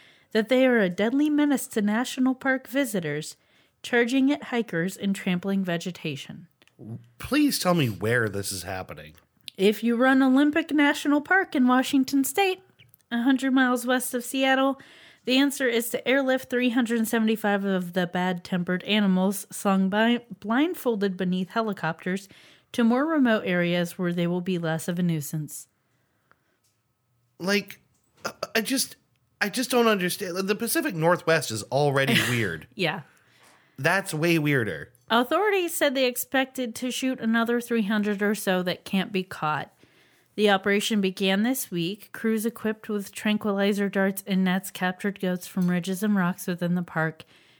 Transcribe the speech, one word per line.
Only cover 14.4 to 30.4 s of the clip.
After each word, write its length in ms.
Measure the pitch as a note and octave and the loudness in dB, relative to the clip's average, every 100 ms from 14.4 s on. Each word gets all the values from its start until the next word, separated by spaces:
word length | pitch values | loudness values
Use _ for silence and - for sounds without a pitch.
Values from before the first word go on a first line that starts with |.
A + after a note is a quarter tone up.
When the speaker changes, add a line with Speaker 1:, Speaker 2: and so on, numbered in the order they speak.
| C4 C4 C4+ C4+ - - - _ - | 2 4 2 0 -10 -20 -20 _ 0
Speaker 1:
the 120 | C4 | 4
answer 300 | C#4+ C4+ C4 | 2 2 0
is 220 | A#3 A#3 | 0 -2
to 160 | - - | -4 0
airlift 420 | C4+ C4 C4 C4 | 2 2 0 0
three 200 | B3 B3 | 0 2
hundred 360 | A#3+ A3+ A#3 A3+ | 2 0 0 0
seventy-five 580 | A#3 A3 A3 G#3 G3+ | 0 0 0 0 0
of 280 | G3 F#3 F3 | 0 -2 -2
the 160 | F3+ F3+ | -2 -2
bad-tempered 760 | F3+ F3+ F3+ - F3+ F3 F3+ | 0 -2 -2 -4 -4 -2 -4
animals 640 | - G#3 G3+ F#3 F#3+ G3 - | 0 2 2 2 0 -2 -10
slung 360 | - G3+ F#3+ F#3+ | -4 0 2 2
by, 340 | G#3 A3+ A#3+ - G3+ | 2 2 0 -4 -12
blindfolded 760 | G3+ A#3+ E4 F4 B3+ A3 G3 F#3 | -2 0 0 0 -2 0 -2 -2
beneath 340 | F#3 F#3 F#3 | -2 -2 -2
helicopters 800 | A#3 A3 F#3+ D#3+ D#3+ F3+ F#3+ - - - - _ | -2 -2 -2 -4 -4 -6 -6 -8 -20 -20 -20 _
to 100 | - | 0
more 220 | A3+ B3 D#4 | 2 2 2
remote 380 | D#4 B3+ A3 G3 | 2 4 2 2
areas 520 | F3+ F3 F3 F3 - | 0 2 0 -2 -2
where 140 | F3+ | -2
they 140 | F3 E3+ | 0 0
will 140 | F3+ | -2
be 180 | F3+ F3+ | -2 -2
less 280 | E3 D#3+ - | -2 -4 -4
of 100 | F3 | -2
a 40 | |
nuisance. 640 | F3+ D#3+ C#3+ D#3+ D3 - - _ _ _ _ _ _ _ _ _ _ _ _ _ _ _ _ - | 0 0 -4 -8 -8 -12 -18 _ _ _ _ _ _ _ _ _ _ _ _ _ _ _ _ -8
Speaker 2:
Like, 420 | F3 G3+ G3+ - _ _ _ _ | 0 0 -2 -16 _ _ _ _
I, 80 | A3+ - - A3+ | -12 -8 -4 -4
I 40 | |
just, 360 | G#3+ C4 - - _ _ _ _ | -2 -4 -4 -10 _ _ _ _
I 80 | G3+ | -4
just 220 | G#3+ B3 | -4 0
don't 160 | B3 A#3 | 2 4
understand. 500 | G#3 F3+ - F#3 | 2 0 -4 -6
The 180 | F3 | -4